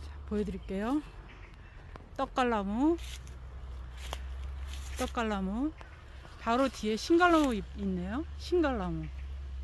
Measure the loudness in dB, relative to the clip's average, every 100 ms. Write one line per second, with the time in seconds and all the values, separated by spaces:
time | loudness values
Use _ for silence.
0 | -10 -10 -4 -2 0 -2 -4 -2 2 0
1 | 0 -10 -14 -16 -16 -16 -16 -14 -14 -14
2 | -10 -6 -2 2 4 4 2 4 6 4
3 | 0 -10 -12 -12 -12 -10 -10 -10 -10 -10
4 | -8 -6 -8 -8 -8 -8 -8 -8 -8 -4
5 | -2 0 0 2 0 2 0 -2 -12 -16
6 | -16 -14 -14 -6 2 4 4 2 0 0
7 | 6 8 10 8 6 2 -2 -4 -2 0
8 | -2 -2 -4 -8 2 4 4 2 0 -2
9 | -4 -6 -8 -8 -8 -6